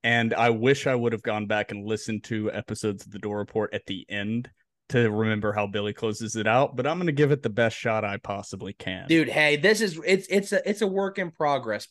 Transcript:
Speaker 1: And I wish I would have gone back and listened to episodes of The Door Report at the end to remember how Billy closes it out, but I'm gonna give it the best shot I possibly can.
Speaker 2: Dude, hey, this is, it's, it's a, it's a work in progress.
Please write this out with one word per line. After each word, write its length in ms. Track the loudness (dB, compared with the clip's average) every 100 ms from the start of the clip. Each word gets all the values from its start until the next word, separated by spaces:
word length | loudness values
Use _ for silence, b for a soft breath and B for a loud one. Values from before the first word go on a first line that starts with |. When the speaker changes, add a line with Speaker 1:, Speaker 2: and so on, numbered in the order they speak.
Speaker 1:
And 300 | 2 2 2
I 160 | 4 4
wish 380 | 4 4 2 2
I 80 |
would 180 | 0 0
have 100 | -2
gone 240 | -4 -4 -2
back 260 | -2 -2
and 120 | -6
listened 400 | -6 -6 -4 -6
to 260 | -4 -4 -4
episodes 540 | -6 -8 -4 -4 -4
of 80 | -10
The 60 | -10
Door 180 | -6 -6
Report 380 | -4 -2 -2
at 100 | -6
the 220 | -8 -12 -8
end 420 | -6 -4 -4 -6 _ _ _ 0
to 220 | 2 4
remember 420 | 2 0 2 0
how 140 | 0 -2
Billy 260 | -2 -4
closes 440 | -2 -4 -4 -6 -2
it 100 | 2
out, 280 | 4 4
but 120 | 0 -2
I'm 120 | 0
gonna 140 | 0
give 180 | 2 2
it 120 | 2
the 80 | 0
best 260 | 2 0 0
shot 280 | -2 0
I 120 | -2 -6
possibly 560 | -6 -8 -8 -12 -12
can. 340 | -10 -8 -6 2
Speaker 2:
Dude, 220 | 2 4
hey, 280 | 2 4 4
this 240 | 4 4
is, 200 | 0 -2
it's, 220 | 0 0 2
it's 240 | 0 2
a, 160 | -2 0
it's 140 | -2
a 40 | 0
work 320 | 0 -2 -4
in 120 | -6
progress. 560 | -2 0 0 -2 -6 -4